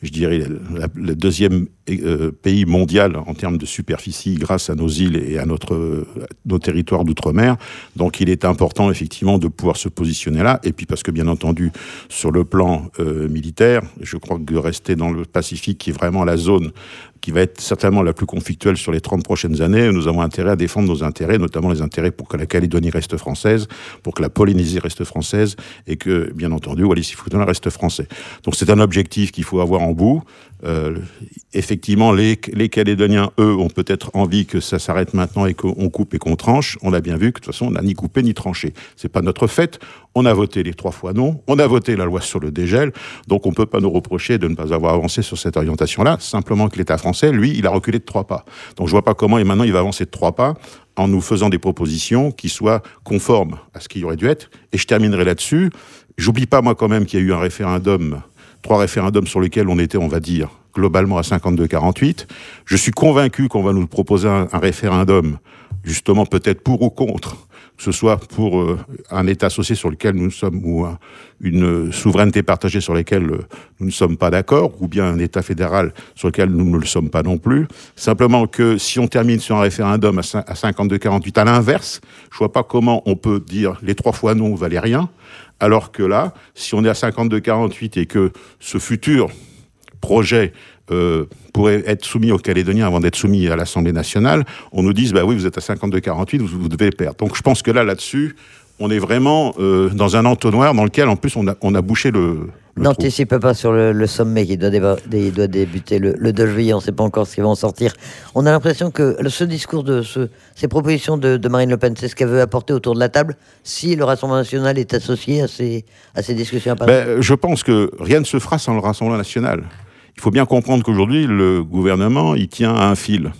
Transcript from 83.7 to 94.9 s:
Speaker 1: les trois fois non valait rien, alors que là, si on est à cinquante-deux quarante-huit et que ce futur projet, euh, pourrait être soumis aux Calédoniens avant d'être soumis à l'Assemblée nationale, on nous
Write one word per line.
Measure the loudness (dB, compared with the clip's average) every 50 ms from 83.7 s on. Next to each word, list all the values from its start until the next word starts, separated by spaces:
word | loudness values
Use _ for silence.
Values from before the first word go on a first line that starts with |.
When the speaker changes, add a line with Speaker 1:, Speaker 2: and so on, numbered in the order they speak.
| -2 -4 -4
Speaker 1:
les | -4 -4
trois | 0 0 -2 -2
fois | 0 0 0 2
non | 2 2 0 -2
valait | -2 -4 -4 -4 -2
rien, | -2 0 0 0 -2 -4 -6 _ -20 -20 -20 -20 -20 -20 _ _
alors | 2 4 4 4 2 -2
que | _ -2
là, | 0 2 2 2 0 -2 -6 -12 -20 -20 _
si | -14 -10 -4 -2
on | 2 2
est | 2
à | 2
cinquante-deux | 0 -2 -4 -2 0 -2 0 0 0
quarante-huit | 0 0 0 0 0 -2 -4 -6 -10 -6 -4 -4
et | -4 -2
que | 0 2 2 2 0 -4 -20 -20 -20 _
ce | -18 -8 -8 -8
futur | -4 -4 -4 -4 0 2 2 2 2 0 -2 -10 -20 -20 -20 -20 -20 _ _ _ _ -20 -20 -14
projet, | -4 2 2 2 4 4 4 2 2 2 -2 -8 -20 -20 -20 _ _ -6
euh, | -2 0 0 2 0 0 -2 -4 -10 -20 -20 -6 0
pourrait | 2 4 4 4 2 2
être | -2 -4 -4 -4
soumis | -6 -2 0 2 2 2
aux | 2
Calédoniens | 2 0 0 0 2 2 2 2 2
avant | 2 2 2
d'être | 2 0 0
soumis | 0 0 2 2 4 2 2
à | 0
l'Assemblée | 0 -2 -2 -2 0 0 0 0
nationale, | 0 -2 -2 0 2 2 4 4 2 2 -2 -6 -20 -20 -10 -2
on | 0 2
nous | 2